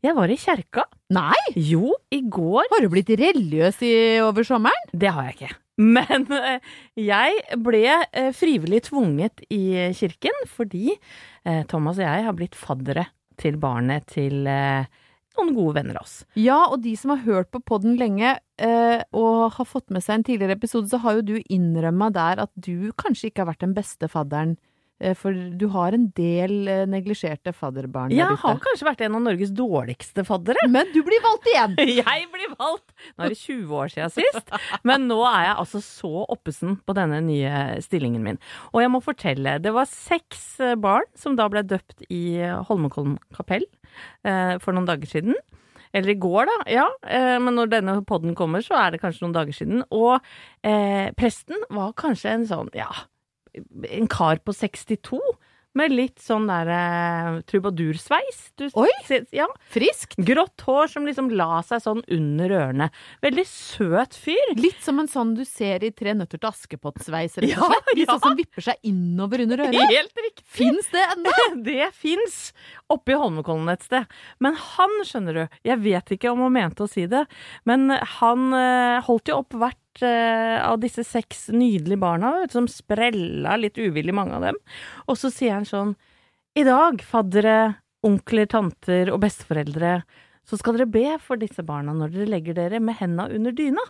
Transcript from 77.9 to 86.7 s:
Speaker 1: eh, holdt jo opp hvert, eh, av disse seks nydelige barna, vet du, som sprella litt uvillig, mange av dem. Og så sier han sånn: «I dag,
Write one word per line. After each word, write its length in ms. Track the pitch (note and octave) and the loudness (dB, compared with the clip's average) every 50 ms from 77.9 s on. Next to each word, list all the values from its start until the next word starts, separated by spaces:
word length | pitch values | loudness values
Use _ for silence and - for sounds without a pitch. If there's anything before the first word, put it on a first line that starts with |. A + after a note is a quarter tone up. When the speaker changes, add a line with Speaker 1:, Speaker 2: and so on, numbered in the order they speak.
| C4+ - - - - - A#3 A#3 A#3+ B3+ B3+ C4 C4 | 2 0 -2 -6 -2 2 2 4 4 4 2 2 2
Speaker 1:
eh, 480 | B3+ B3+ B3+ B3+ B3 B3 B3 A#3+ B3 | 2 2 4 4 4 2 2 2 0
holdt 280 | B3 - A#3+ A3+ _ - | 2 2 0 0 _ 0
jo 100 | D4+ C#4+ | -2 -2
opp 120 | C4 _ - | -2 _ -4
hvert, 260 | A3+ A#3 B3 - _ _ _ _ - | -2 -2 -2 -4 _ _ _ _ -2
eh, 560 | B3+ B3 A#3 A#3 A#3 A3+ A3+ A3+ A3+ A3+ A3+ A3+ | 0 2 2 2 2 2 2 2 0 0 0 0
av 180 | - - A3+ A3+ | 0 0 0 0
disse 220 | A3+ A#3+ - - A#3 | -2 -4 -4 -6 -10
seks 440 | - - A#3 A3 _ - - - - | -4 -4 -4 -4 _ -14 -16 -8 -2
nydelige 500 | G#3+ A#3 B3 B3 G#3 F3+ D3+ E3+ G3 G3+ | 2 2 4 4 2 0 0 -2 -2 0
barna, 320 | F#3+ F3 E3+ E3 G3 B3 D4+ F4+ | 0 0 0 0 0 0 0 0
vet 100 | F#4 D#4 | -2 -2
du, 40 | - | 0
som 140 | A#3+ B3 | -2 -2
sprella 880 | A#3 - - - _ G#3 G#3 A#3 A#3+ A3+ G3+ E3+ F3 - D3 C#3+ D3 G3 | -2 -4 -10 -4 _ 0 0 2 0 0 0 -2 -2 -4 -4 -2 0 0
litt 200 | A3+ A3 G#3 _ | 0 0 -2 _
uvillig, 360 | - A3+ G3 D#3 D3+ D3+ F3 F#3 | -2 -2 -2 0 0 -2 0 -2
mange 200 | G3+ G3 F3+ - | -2 -2 -2 -4
av 60 | - | -2
dem. 160 | F3 F#3+ - G#4 _ _ - - - - - - - | -2 -2 -4 -4 _ _ -20 -18 -18 -18 -20 -14 -4
Og 100 | - B3+ | -4 -4
så 120 | - - C4 | -2 -2 -4
sier 220 | A#3+ - C4 A#3 G3+ | -2 0 -2 0 0
han 120 | G3+ G#3 | -2 -4
sånn: 300 | - - G3+ G3+ G#3 G3+ _ _ _ _ _ _ _ _ _ _ _ _ | -4 -4 -4 -2 -4 -4 _ _ _ _ _ _ _ _ _ _ _ _
«I 80 | D4+ D4 | 4 4
dag, 340 | C4 | 6